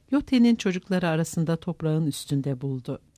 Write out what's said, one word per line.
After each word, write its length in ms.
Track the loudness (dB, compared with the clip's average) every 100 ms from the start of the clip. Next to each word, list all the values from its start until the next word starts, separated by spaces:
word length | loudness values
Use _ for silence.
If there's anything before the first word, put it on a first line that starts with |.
| _
Lote'nin 420 | -2 2 4 6 4
çocukları 520 | 0 -4 -2 -2 0
arasında 480 | 0 -2 -2 -2 -2
toprağın 500 | -4 -4 0 0 0
üstünde 560 | -4 -4 -2 -2 -4
buldu. 380 | -4 -6 -8 -12 _